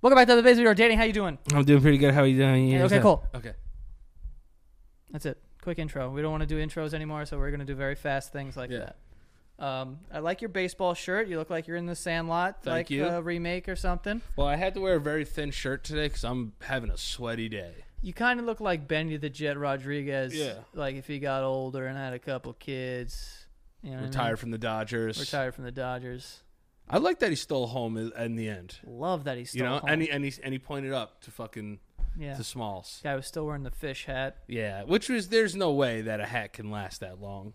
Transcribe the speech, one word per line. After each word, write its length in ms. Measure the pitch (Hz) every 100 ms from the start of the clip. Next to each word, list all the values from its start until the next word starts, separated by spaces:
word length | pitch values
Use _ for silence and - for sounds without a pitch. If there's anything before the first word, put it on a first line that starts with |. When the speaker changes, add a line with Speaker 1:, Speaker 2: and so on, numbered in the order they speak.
Speaker 1:
Welcome 140 | 247 269
back 120 | 240
to 80 | 240
the 80 |
Biz 160 | 240 240
We 60 | 233
Are 80 |
Dating. 240 | 202 233 220
How 60 |
you 80 | 226
doing? 240 | 214 190 143 -
Speaker 2:
I'm 120 | 143 139
doing 160 | 143
pretty 160 | 143 139
good. 160 | 143
How 80 | 139
are 60 | 135
you 100 | 131
doing? 320 | 135 131 131
Speaker 1:
Hey, 80 | 135
Speaker 2:
Yeah, 60 | 185
Speaker 1:
okay, 100 | 202
Speaker 2:
so 40 |
Speaker 1:
cool. 260 | 208 156 - 123
Speaker 2:
Okay. 180 | 113 107 - - - - - - - - - - _ - - _ _
Speaker 1:
That's 140 | 151 147
it. 120 | 131 - -
Quick 160 | - 165
intro. 320 | 151 143 127
We 120 | 135
don't 100 | 156
wanna 140 | 156 151
do 120 | 156 156
intros 280 | 165 151
anymore, 320 | 156 151 151 147
so 120 | 147
we're 140 | 143
gonna 140 | 143 139
do 100 | 135
very 200 | 139 139
fast 360 | 147 135 -
things 240 | 143 135 135
like 140 | 123
Speaker 2:
Yeah. 200 | 123 - - - - - _ _ _
Speaker 1:
that. 40 | 139
Um, 340 | 131 131 143 -
I 100 | 151
like 220 | 160 196
your 60 | 226
baseball 440 | 190 185 - 180
shirt. 340 | 175 - 190 220
You 100 | 165
look 120 | 160
like 180 | 170 160
you're 80 | 170
in 100 | 175
the 100 | 170
Sandlot, 640 | - 165 165 165 180 196
Speaker 2:
Thank 100 | - 165
Speaker 1:
like, 140 | -
Speaker 2:
you. 160 | 139 160
Speaker 1:
uh, 140 | 175
remake 480 | 165 175 170 180 180
or 80 | 185
something. 460 | 185 175 202 220 - -
Speaker 2:
Well, 100 | 143
I 80 | 147
had 180 | 190 190
to 40 |
wear 160 | 190 175
a 60 |
very 240 | 143 156 147
thin 260 | - 147
shirt 320 | 139 135 139
today 240 | - 151 151
'cause 160 | -
I'm 300 | 117 127 113 -
having 280 | - 135 113
a 80 | 107
sweaty 520 | - - 120 113 113
day. 340 | 107 87 85 - -
Speaker 1:
You 120 | -
kinda 280 | 175 240 247
look 180 | 233 220
like 260 | 208 170 139
Benny 300 | 156 160 151
the 120 | 147
Jet 280 | 135 151 143
Rodriguez, 760 | 143 139 135 143 139 135 131
Speaker 2:
Yeah. 260 | 156 139 101 -
Speaker 1:
like, 220 | - 139 135
if 120 | 131
he 120 | 143
got 240 | 139 135
older 420 | 135 131 131 131 131
and 100 | 135
had 160 | 135
a 60 | 123
couple 340 | - 127 123
kids. 920 | 117 - 131 127 123 120 - - - - - _ _
You 60 | -
know 60 | 131
what 20 |
I 20 |
mean? 80 | 113
Speaker 2:
Retired 280 | 135 120 110
from 120 | 117
the 60 | 113
Dodgers. 640 | 113 110 107 120 113 107
Speaker 1:
Retired 360 | 139 147 131 -
from 100 | 127
the 80 |
Dodgers. 680 | 123 127 123 127 123 - - _ _ _ _ -
Speaker 2:
I 60 | -
like 220 | 330 359
that 100 | 220
he 60 | 147
stole 320 | - 139 120
home 300 | 127 117 113
i-, 260 | 113 117 117
in 100 | 113
the 120 | 110
end. 280 | 101 90 -
Speaker 1:
Love 420 | - 120 160 180 143
that 120 | 123
he 60 | 120
stole 120 | 123
Speaker 2:
You 40 | 127
know, 140 | 135
Speaker 1:
home. 100 | 143
Speaker 2:
and 120 | 156
he, 80 | 160
and 140 | 143 139
he, 80 | 127
and 120 | 135
he 40 | 131
pointed 320 | - 143 135
up 280 | 135 107 _
to 100 | -
fucking, 480 | - 113 - 107 104 - - - -
Speaker 1:
Yeah. 160 | 147 135
Speaker 2:
to 80 |
Smalls. 580 | 117 127 110 98 - -
Speaker 1:
Guy 120 | 151 135
was 120 | 135
still 180 | 170 151
wearing 160 | 143
the 60 | 131
fish 340 | - 151 135 -
hat. 320 | 131 135 - -
Speaker 2:
Yeah, 360 | 120 107 95
which 240 | 104 202 214
was, 180 | 247 180
there's 260 | 226 220 180
no 160 | 180
way 300 | 139 135 113
that 180 | 110 107
a 60 | 104
hat 280 | 120 104
can 180 | - 104
last 300 | 104 95 -
that 180 | 95 90
long. 320 | 101 98 101